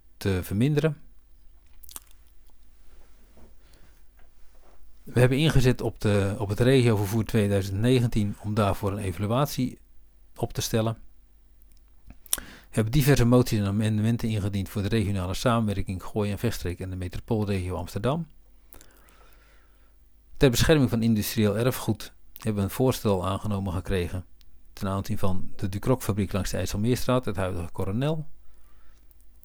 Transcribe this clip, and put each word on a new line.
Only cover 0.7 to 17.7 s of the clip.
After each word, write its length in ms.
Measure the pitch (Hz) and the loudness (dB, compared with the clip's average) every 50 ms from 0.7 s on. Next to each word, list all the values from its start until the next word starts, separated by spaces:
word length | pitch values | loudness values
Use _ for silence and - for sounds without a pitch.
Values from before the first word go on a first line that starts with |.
| 151 147 156 156 147 - - - - - - - - - - - - - - - - - - - - - - - - - - - - - - - - - - - - - - - - - - - - - - - - - - - - - - - - - - - - - - - - - - - - - - - - - - - - - - - - - - | 4 2 2 0 -2 -4 -10 -18 -20 -20 -20 -20 -20 -20 -20 -20 -20 -20 -20 -20 -18 -18 -18 -16 -16 -16 -18 -18 -20 -20 -20 -20 -20 -20 -20 -20 -20 -20 -20 -20 -20 -20 -20 -20 -18 -18 -20 -20 -20 -20 -20 -20 -20 -20 -20 -20 -20 -20 -20 -20 -20 -20 -20 -20 -20 -20 -20 -20 -20 -20 -20 -20 -20 -20 -20 -18 -18 -20 -20 -18 -18 -16 -16 -16 -18 -16 -16
We 160 | - - 120 | -4 2 4
hebben 180 | 127 123 135 135 | 4 4 4 4
ingezet 440 | 160 156 - 139 120 131 120 - | 4 4 6 6 6 6 4 2
op 200 | - 113 - - | -2 -4 -4 -2
de, 340 | - 107 101 101 98 98 104 101 | 0 2 4 4 2 2 0 -2
op 120 | 104 98 | -4 -4
het 100 | 104 90 | 0 2
regiovervoer 640 | 120 127 139 131 120 120 110 101 104 95 117 113 101 | 4 6 6 6 6 4 4 2 2 0 0 0 0
tweeduizend 560 | - - 110 101 101 101 98 95 98 98 98 | 2 2 2 2 4 2 0 0 -2 -2 0
negentien 560 | 110 123 131 123 117 113 - 113 104 101 95 - | 2 4 4 4 2 2 2 0 0 0 -2 -6
om 140 | - 104 107 | -6 -4 0
daarvoor 380 | 113 104 98 90 - 107 98 | 2 2 2 0 0 -2 -4
een 60 | 98 104 | -4 -4
evaluatie 840 | 95 95 85 - 104 101 113 131 147 143 - 131 127 - - - - _ - - - - _ - - - - | -4 -6 -4 -4 -2 -2 0 0 0 -2 -2 -4 -4 -4 -6 -10 -18 _ -20 -20 -20 -20 _ -20 -20 -20 -8
op 180 | - 120 - - | -6 -6 -4 -4
te 80 | - | -6
stellen. 360 | - - - 113 110 113 110 - - - - - - _ - - - - - - - - - - - - - - - - - - - - - | -4 -2 0 0 0 -2 -4 -6 -10 -18 -20 -20 -20 _ -20 -20 -20 -20 -20 -20 -20 -20 -20 -20 -20 -20 -20 -20 -20 -20 -20 -20 -8 -6 -6
We 80 | - - - - - - - | -6 -6 -12 -20 -20 -20 -6
hebben 220 | - 117 107 110 | -2 -2 -2 2
diverse 340 | 123 151 123 143 139 120 117 | 2 2 4 6 6 6 6
moties 340 | 120 123 127 123 - 120 104 | 6 6 6 4 4 2 0
en 60 | 101 | 0
amendementen 640 | 98 98 107 110 107 110 104 107 113 117 110 - 113 | 0 0 0 0 2 2 2 2 0 0 0 -2 -2
ingediend 400 | 110 104 101 101 101 101 95 - | -2 -2 -2 -2 -2 -4 -4 -4
voor 120 | - 107 | -4 -4
de 60 | 95 101 | -2 0
regionale 460 | 113 113 104 107 101 95 90 90 92 | 0 0 0 0 -2 -2 -2 -4 -4
samenwerking 680 | - - 127 117 117 113 104 98 - - - 92 90 - | -2 0 2 2 2 2 0 0 -2 -2 -4 -6 -8 -8
Gooi 280 | - - 110 104 101 | -6 -4 -2 -2 -2
en 80 | 101 - | -2 -2
Vechtstreek 400 | - 113 - - - 87 87 - | -2 -2 -2 -2 -4 -6 -6 -6
en 100 | 92 92 | -8 -8
de 60 | 92 | -6
metropoolregio 800 | 90 90 87 - - - - 120 107 104 98 101 95 90 92 | -6 -8 -8 -8 -10 -6 -4 -2 -2 0 0 0 -2 -2 -4